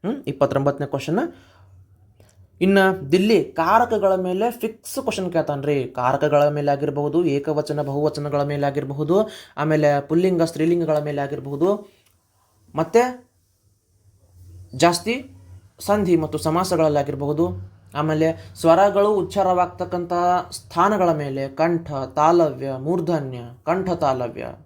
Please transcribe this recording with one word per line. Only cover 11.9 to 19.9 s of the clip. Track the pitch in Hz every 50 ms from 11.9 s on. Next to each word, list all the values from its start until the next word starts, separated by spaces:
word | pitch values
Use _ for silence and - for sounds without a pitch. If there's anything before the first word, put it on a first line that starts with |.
| _ _ _ _ _ _ _ _ _ _ _ _ _ _ _ _ -
ಮತ್ತೆ | 143 165 170 - 226 247 254 247 - - _ _ _ _ _ _ _ _ _ _ _ _ _ _ _ _ _ _ _ _ _ _ - - - - - - - -
ಜಾಸ್ತಿ | 131 165 175 170 170 - 214 233 269 269 - - - - - - - _ _ _ _
ಸಂಧಿ | - - 208 214 196 175 175
ಮತ್ತು | 165 156 151 -
ಸಮಾಸಗಳಲ್ಲಿ | 151 - 156 156 175 185 180 185 160 160 156 147 143
ಆಗಿರಬಹುದು, | 139 139 139 135 143 143 151 151 170 170 95 - - - - _ _ - -
ಆಮೇಲೆ | 143 151 156 156 151 160 160 160 - - - -
ಸ್ವರಗಳು | - - 165 165 175 196 208 196 202 202 208 214
ಉಚ್ಚಾರವಾಗ್ತಕ್ಕಂಥ | 196 175 - - 202 190 185 180 180 180 180 - - 180 180